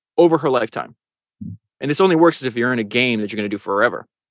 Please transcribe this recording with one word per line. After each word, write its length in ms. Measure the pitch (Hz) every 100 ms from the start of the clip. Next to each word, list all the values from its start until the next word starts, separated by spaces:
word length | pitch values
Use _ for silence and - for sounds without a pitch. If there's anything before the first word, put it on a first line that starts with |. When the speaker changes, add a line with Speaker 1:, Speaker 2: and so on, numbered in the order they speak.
| _ -
Speaker 1:
over 220 | 170 160
her 100 | 151
lifetime. 460 | 127 110 - - _ _ _ _ _
Speaker 2:
Hmm. 80 | 110 107 _ _
Speaker 1:
And 100 | 139
this 100 | 147
only 160 | 190 160
works 240 | 170 -
as 40 | 127
if 100 | 117
you're 160 | 123
in 60 | 123
a 60 |
game 360 | 104 120 127 110
that 100 | 104
you're 60 | 107
gonna 120 | 104
do 80 | 101
forever, 480 | 98 98 120 - - _ _